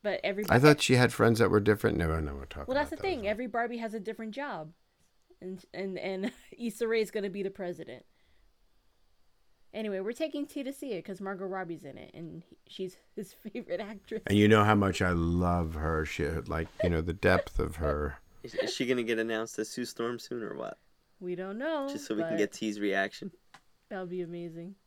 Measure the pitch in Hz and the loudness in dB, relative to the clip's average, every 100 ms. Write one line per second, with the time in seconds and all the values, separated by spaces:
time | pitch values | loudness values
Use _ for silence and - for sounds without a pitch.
0 | 214 190 - 196 214 120 151 147 - 127 | -2 -2 -2 -2 4 8 10 8 6 6
1 | 123 - 113 113 104 101 104 104 113 - | 6 6 6 6 6 6 6 4 2 2
2 | 82 80 76 69 67 71 71 262 294 320 | 2 0 -2 -6 -10 -10 -2 -2 -2 -4
3 | 381 320 202 214 254 226 233 233 226 220 | -4 -2 -2 -4 -4 -2 -2 -4 -6 -6
4 | 202 220 226 214 285 190 156 - _ _ | -8 -8 -8 -8 -8 -8 -10 -16 _ _
5 | _ _ _ _ 185 190 - - 196 185 | _ _ _ _ -12 -12 -12 -8 -6 -6
6 | 190 190 202 - - - 233 214 226 226 | -6 -4 -4 -8 -20 -8 -8 -4 0 0
7 | 214 214 202 196 196 196 180 175 160 123 | 0 -2 -6 -4 -6 -6 -8 -8 -12 -14
8 | _ _ _ _ _ _ _ _ _ _ | _ _ _ _ _ _ _ _ _ _
9 | _ _ _ _ _ _ _ 214 220 190 | _ _ _ _ _ _ _ -8 -4 -4
10 | 196 240 320 294 285 302 254 269 277 190 | -4 -4 -4 -4 -6 -6 -6 -8 -6 -6
11 | 165 190 196 190 190 190 180 165 147 - | -8 -8 -6 -6 -6 -6 -6 -8 -10 -16
12 | - - 170 165 - - _ - 185 - | -16 -14 -12 -12 -16 -20 _ -8 -8 -10
13 | _ - 196 - 220 247 - 180 208 208 | _ -12 -12 -12 -12 -10 -6 -6 -6 -12
14 | - 220 - 202 104 107 104 107 98 92 | -8 -8 2 6 8 8 8 6 4 2
15 | 92 87 85 87 90 87 80 80 78 80 | 2 4 2 4 4 2 0 -2 -2 0
16 | 76 - 73 82 - 80 82 - 95 82 | -2 -2 -2 -2 -2 -4 -4 -2 0 2
17 | 85 82 95 90 - - 73 78 76 73 | 0 2 4 4 2 -2 -2 -2 -2 0
18 | 73 - - - 120 - - - 123 123 | -2 -6 -18 -18 -8 -4 -4 -2 0 0
19 | 113 113 113 110 113 - 110 - 120 - | 0 0 0 -2 -4 -6 -6 -6 -8 -4
20 | 117 120 - 123 107 71 - - _ _ | -6 -6 -8 -8 -8 -8 -10 -10 _ _
21 | _ _ 180 180 185 208 294 320 277 285 | _ _ -8 -8 -8 -6 -4 -4 -4 -8
22 | - 110 - 107 104 - 110 104 101 95 | -4 -2 -2 0 -2 -2 -6 -2 -2 0
23 | 98 - 196 - _ - _ _ _ 196 | -2 -4 -14 -14 _ -20 _ _ _ -10
24 | 180 180 170 170 170 165 170 196 | -8 -8 -8 -8 -10 -12 -14 -16